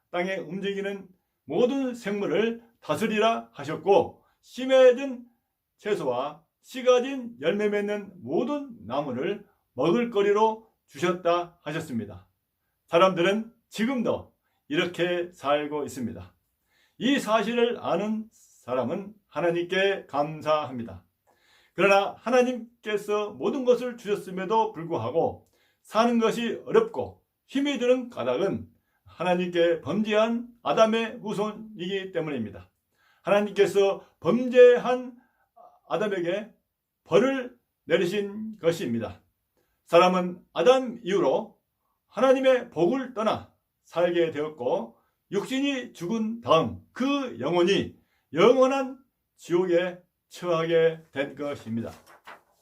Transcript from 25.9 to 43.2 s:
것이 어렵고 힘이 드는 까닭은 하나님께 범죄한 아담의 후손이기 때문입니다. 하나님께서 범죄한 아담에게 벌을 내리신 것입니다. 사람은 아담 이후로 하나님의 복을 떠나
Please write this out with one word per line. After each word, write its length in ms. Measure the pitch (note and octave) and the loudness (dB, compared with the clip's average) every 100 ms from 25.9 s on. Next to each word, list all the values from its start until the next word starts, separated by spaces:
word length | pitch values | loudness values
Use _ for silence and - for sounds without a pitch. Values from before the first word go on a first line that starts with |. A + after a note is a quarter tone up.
| G#3 A#3+ A#3 | 2 2 2
것이 420 | A3 A3+ A3+ - - | 0 0 -4 -6 2
어렵고 580 | G3+ - C3 F#2 - _ _ _ | 2 2 -4 -10 -10 _ _ _
힘이 320 | C4+ C#4+ B3+ | -2 -2 0
드는 320 | B3 B3+ A#3+ | 0 0 -2
까닭은 580 | - B2 B2 G3 A2 - _ _ _ _ | -6 -2 0 -2 -4 -10 _ _ _ _
하나님께 760 | - F3+ F3+ F3 E3+ E3+ E3 | -6 -2 0 0 2 2 2
범죄한 640 | C#3 G3+ A3 G#3+ A#3 A#3 - - | -2 -2 0 2 2 0 -6 -8
아담의 560 | - G3 A3 A3+ A3 A#3+ | 0 4 4 2 -2 -8
후손이기 920 | G3+ F3+ G#3+ G3 A3 - F#3 G3 F#3+ | -8 -4 -4 -6 -14 -10 -6 -6 -6
때문입니다. 540 | E3+ D#3 C3 G#2 G2 - _ _ _ _ _ | -6 -4 -6 -8 -12 -20 _ _ _ _ _
하나님께서 840 | F3 G3+ G#3 G3 F#3 G3 G3 F#3+ - _ | 0 0 2 2 2 4 2 0 -10 _
범죄한 920 | D#3 A#3 B3+ B3 B3 G3 G#3+ B3+ B3+ - _ _ _ _ - _ - | 0 0 4 8 10 8 2 -2 -6 -16 _ _ _ _ -20 _ -6
아담에게 640 | E3 G#3+ F#3+ E3+ G3+ A3 _ _ _ _ _ | -4 -2 -2 -2 -4 -6 _ _ _ _ _
벌을 520 | - F#3 C4 C4+ B3 - _ _ - | 0 2 2 0 -6 -14 _ _ -2
내리신 720 | F3 F3+ G#3 G3+ G#3+ A3 - | 0 0 -2 -4 -6 -10 -4
것입니다. 640 | E3 E3 C#3+ A#2 G2 - _ _ _ _ _ _ - | -2 -2 -4 -4 -6 -12 _ _ _ _ _ _ 2
사람은 580 | E3+ F3+ F#3 F3+ - _ | 4 4 2 -2 -8 _
아담 460 | D#3 F#3 C4 B3+ - | 0 4 4 2 -8
이후로 560 | F3 F#3+ C#3 G#3 A3 _ _ _ _ _ _ | -2 0 0 0 -4 _ _ _ _ _ _
하나님의 640 | G3+ C4+ C4 C4 B3+ - | 0 4 4 4 2 0
복을 420 | D3+ F3+ C4+ B3 | 0 0 0 -4
떠나 400 | G#3 | -2